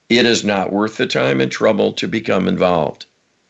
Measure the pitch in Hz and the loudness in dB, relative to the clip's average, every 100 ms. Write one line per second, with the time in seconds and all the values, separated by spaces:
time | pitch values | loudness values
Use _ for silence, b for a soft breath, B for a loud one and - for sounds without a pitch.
0 | - 120 117 107 101 98 90 98 110 110 | 0 2 4 2 0 -2 0 -2 -2 -2
1 | 127 131 131 135 131 - 113 98 95 - | -4 -2 0 0 -2 0 0 2 0 -2
2 | 117 113 110 101 92 90 92 85 71 - | -4 -4 -2 0 0 0 2 2 -2 -6
3 | - _ _ _ | -18 _ _ _